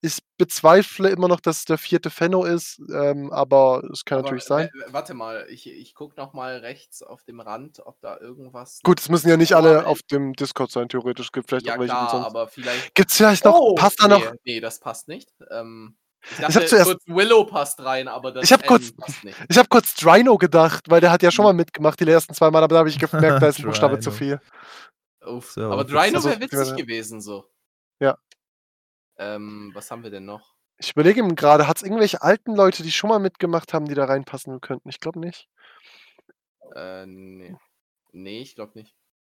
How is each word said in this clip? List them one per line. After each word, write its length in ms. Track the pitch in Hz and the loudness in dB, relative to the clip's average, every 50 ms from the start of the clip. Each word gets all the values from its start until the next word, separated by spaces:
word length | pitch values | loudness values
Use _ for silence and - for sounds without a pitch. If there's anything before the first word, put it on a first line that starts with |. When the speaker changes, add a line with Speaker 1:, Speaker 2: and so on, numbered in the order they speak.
Speaker 1:
Ich 180 | - 165 - - _ _ _ _ | -6 -8 -8 -8 _ _ _ _
bezweifle 720 | 180 175 - - - 156 165 190 202 - - - 190 190 | -4 -4 -4 0 4 6 6 6 4 2 -6 -4 -2 -2
immer 160 | 196 180 180 | -2 0 0
noch, 140 | 180 180 170 | 0 0 0
dass 240 | _ - 160 - - | _ -4 -6 -6 -4
der 120 | - 160 | -6 -6
vierte 340 | 156 - - - 165 - 160 | -6 -4 -4 -4 -4 -4 -4
Fenno 340 | 147 - 165 170 185 185 180 | -8 -4 -4 -2 -2 -2 -2
ist, 360 | 170 170 170 - - - _ 160 - - | -2 -4 -6 -6 -10 -18 _ -18 -12 -8
ähm, 400 | - 143 143 143 143 139 139 - | -4 -4 -4 -4 -4 -8 -10 -6
aber 500 | - 139 135 139 135 135 131 127 127 - 131 - | -6 -2 2 4 4 4 4 2 0 -4 -10 -14
es 120 | - - | -14 -10
kann 140 | - 147 135 | -6 -6 -6
Speaker 2:
Aber 80 | 135 139 | -4 -6
Speaker 1:
natürlich 160 | 131 123 - | -8 -8 -6
sein. 260 | - 143 147 165 165 - | -4 -4 -4 -4 -6 -10
Speaker 2:
w-, 60 | 135 | -16
w-, 140 | 127 - 123 | -20 -12 -12
warte 220 | 143 156 - - | -12 -12 -10 -14
mal, 300 | 123 113 113 113 110 85 - | -16 -14 -14 -14 -14 -16 -18
ich, 160 | 117 120 - | -20 -20 -20
ich 280 | - - - 120 _ _ | -20 -20 -20 -20 _ _
guck 220 | _ 147 143 143 | _ -20 -20 _
noch 180 | - 139 135 _ | -20 -20 -18 _
mal 240 | 139 127 127 127 127 | -14 -14 -14 -14 -14
rechts 440 | 113 117 135 135 _ _ - - - | -16 -18 -20 _ _ _ -20 -20 -20
auf 220 | - 117 120 _ | -20 -20 _ _
dem 160 | _ 117 117 | _ -20 -20
Rand, 400 | 113 104 104 113 131 151 147 _ - | -18 -16 -16 -16 -16 -20 _ _ -20
ob 160 | - - _ | -20 -20 _
da 160 | _ 107 101 - | _ -18 -18 -18
irgendwas 600 | - 117 127 135 135 127 131 - 123 - - - _ | -20 -20 -20 -20 -20 -20 _ -20 -20 -20 -20 -14 _
Speaker 1:
Gut, 140 | - 180 - | -4 -4 -4
Speaker 2:
noch 40 | - | -4
Speaker 1:
es 60 | - | -6
müssen 200 | 165 170 143 170 | -4 -2 0 2
ja 80 | 165 | 2
nicht 160 | 165 165 160 185 | 2 2 2 4
Speaker 2:
da 40 | |
Speaker 1:
alle 220 | 165 160 160 156 151 | 4 6 6 4 4
Speaker 2:
ist. 60 | 151 | 2
Speaker 1:
auf 160 | - 151 - - | -2 -6 -6 -6
dem 300 | _ - 143 139 135 131 | _ -6 -6 -6 -6 -8
Discord 360 | - 143 135 - - 135 120 | -8 -10 -10 -6 -8 -8 -8
sein, 180 | - 123 120 120 | -6 -8 -8 -6
theoretisch. 440 | - 127 117 123 123 123 123 - - | -8 -8 -6 -6 -8 -8 -12 -12 -12
Gibt 160 | 135 120 _ | -12 -8 _
vielleicht 180 | - 127 123 | -6 -6 -6
Speaker 2:
Ja, 80 | 117 123 | -6 -6
Speaker 1:
auch 40 | 123 | -6
welche, 120 | 123 120 123 | -6 -4 -4
die 40 | 123 | -4
Speaker 2:
klar, 120 | 123 120 | -4 -4
Speaker 1:
sonst 160 | 117 127 120 | -4 -4 -6
Speaker 2:
aber 200 | 110 110 113 117 | -6 -6 -8 -8
vielleicht 480 | 110 _ - 123 120 123 127 123 - _ | -8 _ -14 -10 -8 -8 -8 -10 -6 _
Speaker 1:
Gibt's 220 | - 190 - - | 0 0 0 2
vielleicht 280 | - 214 214 208 180 - | 2 4 4 4 6 6
noch, 140 | - 320 339 | 6 6 8
Speaker 2:
Oh, 160 | 302 226 196 | 6 4 2
Speaker 1:
passt 260 | - 180 202 - - | 4 2 2 2 4
da 60 | 214 | 4
Speaker 2:
nee, 180 | 202 208 202 113 | 6 6 4 4
Speaker 1:
noch 80 | 113 - - _ | 0 -10 -14 _
Speaker 2:
nee, 160 | 123 120 113 | -10 -10 -8
das 180 | 113 113 - - | -8 -10 -12 -12
passt 300 | _ 127 113 - - - | _ -14 -14 -14 -14 -18
nicht. 240 | 156 240 - _ _ _ - _ | -18 -20 -20 _ _ _ -20 _
Ähm, 460 | - 113 117 113 113 113 110 110 _ _ _ _ _ _ _ | -14 -14 -14 -14 -18 -20 -20 -20 _ _ _ _ _ _ _
ich 120 | - - - | -20 -12 -8
Speaker 1:
Ich 60 | - | -6
hab 60 | 151 156 | 0 2
Speaker 2:
dachte 100 | - 175 160 | 2 2 4
Speaker 1:
zuerst 220 | - 208 175 180 | 4 6 6 4
Speaker 2:
kurz, 120 | 185 175 _ | 2 -2 _
Willow 380 | _ 170 180 196 220 233 220 202 | _ -2 -2 2 4 4 4 4
passt 400 | 208 196 175 143 143 - - 135 | 2 -4 -6 -6 -6 -8 -12 -8
rein, 240 | 131 131 131 131 131 | -6 -6 -6 -6 -8
aber 240 | 113 123 123 131 123 | -12 -12 -12 -10 -10
das 120 | 127 143 | -2 2
Speaker 1:
Ich 80 | - 247 | 4 4
hab 80 | 269 - | 4 4
Speaker 2:
N 40 | |
Speaker 1:
kurz, 260 | - 247 240 123 117 - | 4 2 2 2 -2 -18
Speaker 2:
passt 320 | - - - 143 - - | -18 -16 -16 -16 -16 -16
nicht. 120 | 101 95 - 151 | -20 -20 -20 -8
Speaker 1:
ich 120 | - 170 - | 0 4 4
hab 100 | - - | 4 6
kurz 260 | - 147 - - - | 4 2 2 2 -8
Drino 440 | - 156 165 165 202 247 262 233 190 | -2 4 6 6 8 8 6 4 4
gedacht, 500 | 185 175 147 170 160 165 - 165 - - | 2 2 4 4 4 4 2 -4 -2 4
weil 140 | 165 170 165 | 4 6 6
der 80 | 175 165 | 6 4
hat 100 | - - | 6 4
ja 80 | 175 | 2
schon 140 | 170 - 202 | 4 6 4
Speaker 2:
Hm. 40 | 214 | 4
Speaker 1:
mal 20 | 190 | 4
mitgemacht 480 | 175 170 - _ - 151 151 151 - | 4 0 -4 _ -2 -2 -2 0 0
die 40 | 180 | 2
letzten 280 | 160 160 165 156 - 156 | 4 4 4 2 0 -2
zwei 180 | - 165 156 | 2 2 4
Mal, 120 | 156 160 156 | 4 4 4
aber 80 | 156 160 | 4 4
da 40 | 165 | 4
hab 60 | 160 | 4
ich 120 | 156 151 143 | 2 0 -4
gemerkt, 440 | 156 160 - 156 156 160 147 135 143 | -6 -4 0 2 2 2 4 4 2
da 40 | |
ist 120 | 151 139 - | 2 0 0
ein 80 | 147 | -6
Buchstabe 320 | 110 107 - - 139 113 123 | -8 -4 0 0 0 0 0
zu 80 | 113 117 | -6 -8
Speaker 3:
<laughs> 0 | |
Drino. 60 | 104 - | -8 -6
Speaker 1:
viel. 220 | 147 139 139 143 _ _ _ - - - - - - - _ _ _ _ _ _ _ | -6 -6 -6 -8 _ _ _ -20 -20 -20 -20 -20 -20 -20 _ _ _ _ _ _ _
Speaker 2:
Uff, 220 | - 117 123 123 - | -14 -14 -14 -14 -16
Speaker 3:
Ist 60 | - - | -12 -8
ja 60 | 107 | -6
Speaker 2:
aber 160 | 110 101 - 139 | -6 -4 -4 -6
Speaker 3:
auch 20 | |
Speaker 2:
Drino 120 | 123 143 | -4 0
Speaker 3:
witzig. 40 | 147 | 0
Speaker 2:
wär 140 | 170 208 330 | 0 2 0
Speaker 1:
Also, 140 | - - 143 | 0 -2 -2
Speaker 2:
witzig 100 | 131 107 247 - | -4 -4 -6 -6
Speaker 1:
beziehungsweise 280 | - 139 135 131 131 | -4 -4 -4 -4 -4
Speaker 2:
gewesen, 440 | 131 - 117 117 113 110 107 113 110 | -10 -10 -10 -10 -10 -10 -12 -16 -16
so. 300 | 104 104 104 98 95 _ _ _ _ _ _ _ _ _ _ _ | -16 -16 -16 -16 -18 _ _ _ _ _ _ _ _ _ _ _
Speaker 1:
Ja. 160 | 143 135 127 _ _ _ _ _ _ _ _ _ _ _ _ _ _ _ _ _ _ _ _ _ | -2 -2 -2 _ _ _ _ _ _ _ _ _ _ _ _ _ _ _ _ _ _ _ _ _
Speaker 2:
Ähm, 520 | 98 104 104 104 104 104 107 104 104 101 101 | -12 -12 -12 -12 -14 -16 -18 -18 -20 -20 -20
was 160 | 101 101 - | -20 -18 -18
haben 120 | 120 117 117 | -18 -18 -16
wir 80 | 113 | -18
denn 140 | 101 98 95 | -18 -18 -18
noch? 300 | 98 104 107 _ _ _ _ _ _ _ _ | -18 -20 -20 _ _ _ _ _ _ _ _
Speaker 1:
Ich 140 | - - - | -14 -8 -2
überlege 280 | - 151 170 208 240 | 2 2 2 4 2
eben 140 | 240 190 170 | 0 -2 -2
gerade, 320 | 151 - 147 147 151 151 139 | 0 4 4 6 6 4 2
hat's 140 | 160 - - | -2 -4 -6
irgendwelche 400 | 196 202 226 220 208 - - - | -8 -2 0 0 0 -2 -2 0
alten 320 | 151 196 220 _ - 226 | 0 0 0 _ -8 0
Leute, 260 | 208 196 190 180 - 160 | 2 2 2 2 -2 -8
die 80 | 160 160 | -8 -8
schon 180 | - - 208 | -6 -2 -2
mal 80 | 226 214 | -2 0
mitgemacht 560 | 196 190 _ _ - 175 170 170 160 - - | -2 -4 _ _ -6 -4 -4 -4 -6 -4 -8
haben, 100 | 160 151 | -6 -6
die 80 | 147 143 | -6 -4
da 120 | 139 139 | -4 -2
reinpassen 560 | 131 135 135 135 - - 131 - - 135 127 - | -2 -2 -4 -4 -8 -16 -16 -14 -14 -16 -16 -12
könnten? 260 | - 131 127 _ - | -12 -12 -12 _ -18
Ich 120 | 131 - | -20 -14
glaub 160 | - 160 165 | -12 -12 -12
nicht. 340 | 170 160 175 170 - _ _ _ _ _ _ _ _ _ _ _ _ _ _ _ _ _ _ _ _ _ _ _ _ _ - - | -10 -14 -14 -14 -18 _ _ _ _ _ _ _ _ _ _ _ _ _ _ _ _ _ _ _ _ _ _ _ _ _ -20 -20
Speaker 2:
Äh, 300 | - 80 92 92 92 95 | -18 -18 -16 -16 -18 -20
nee. 500 | 95 92 95 95 95 95 95 92 90 92 - _ _ _ _ _ _ _ _ _ _ _ | -20 -20 -20 -20 -20 -20 -20 -20 -20 -20 -20 _ _ _ _ _ _ _ _ _ _ _
Nee, 280 | 87 92 98 104 113 | -20 -18 -18 -16 -18
ich 140 | 131 131 _ | -18 -20 _
glaub 200 | _ 107 104 _ | _ -20 -20 _
nicht. 200 | 113 107 _ _ _ _ _ _ _ | -20 -20 _ _ _ _ _ _ _